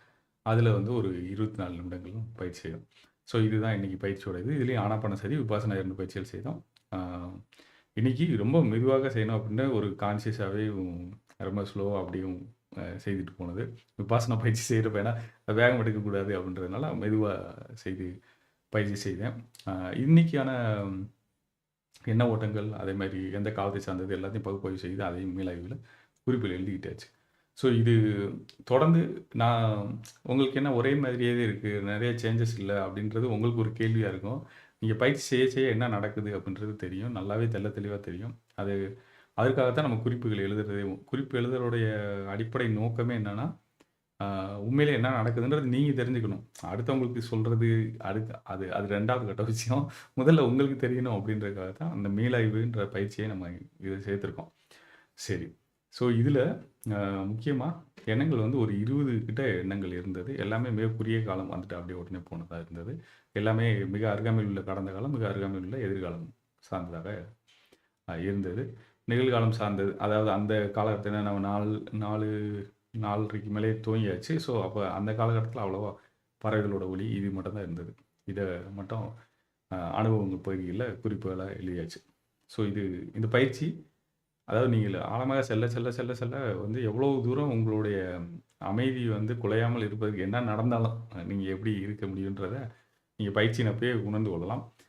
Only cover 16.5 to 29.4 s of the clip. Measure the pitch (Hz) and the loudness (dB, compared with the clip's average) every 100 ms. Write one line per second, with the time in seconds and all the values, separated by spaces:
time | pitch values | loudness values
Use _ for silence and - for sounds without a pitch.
16.5 | 92 90 104 151 - 104 110 107 92 90 | -6 -6 -4 -4 -2 0 2 2 0 -6
17.5 | - - 113 95 92 92 92 - _ _ | -14 -16 -10 -8 -6 -6 -10 -18 _ _
18.5 | _ _ 107 104 101 101 90 117 117 - | _ _ 0 0 -2 -4 -4 -4 -6 -14
19.5 | - - 92 92 - 135 165 165 147 131 | -12 -6 -6 -4 0 8 8 8 2 0
20.5 | 127 117 104 98 95 104 - _ _ _ | 0 0 0 -2 -6 -8 -14 _ _ _
21.5 | _ _ _ _ - - 113 120 110 110 | _ _ _ _ -10 2 4 6 4 0
22.5 | 107 107 104 95 98 95 95 95 101 104 | -2 -4 -4 -4 -2 -2 -2 -4 -2 -2
23.5 | 98 101 101 98 92 92 92 98 107 98 | 0 -2 -2 -4 -4 -2 -2 -2 -4 -4
24.5 | 98 98 95 87 98 92 87 95 92 92 | -4 -4 -4 -6 -4 -4 -2 -4 -4 -4
25.5 | 87 90 - - - _ _ - 123 104 | -6 -8 -10 -12 -20 _ _ 0 0 0
26.5 | 90 95 95 - - - _ _ _ _ | -2 -4 -4 -6 -10 -14 _ _ _ _
27.5 | - 131 117 117 113 110 101 98 - - | 0 4 6 8 8 6 4 -2 -4 -12
28.5 | - - 127 156 165 175 - - - | -20 2 6 8 6 4 -2 -6 2